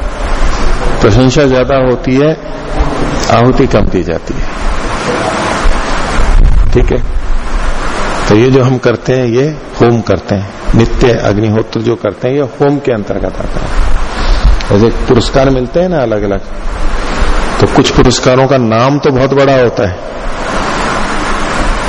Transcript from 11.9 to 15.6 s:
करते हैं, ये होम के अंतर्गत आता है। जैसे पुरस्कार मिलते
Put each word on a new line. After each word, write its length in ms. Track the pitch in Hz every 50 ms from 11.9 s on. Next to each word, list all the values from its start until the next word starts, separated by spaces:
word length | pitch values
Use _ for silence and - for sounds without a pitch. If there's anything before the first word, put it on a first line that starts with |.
| 117
करते 340 | 107 - 107 92 - - 127
हैं, 60 | 131
ये 80 | 143 143
होम 360 | 117 - - 143 143 147 139
के 140 | - 127 120
अंतर्गत 320 | 110 98 - - 98 95
आता 180 | 92 - - -
है। 480 | - - - - - - - - - - - - - - - - - - - - - - - - - 104 101
जैसे 280 | 110 117 - - -
पुरस्कार 440 | - 127 113 104 - - 139 135 139
मिलते 300 | 135 127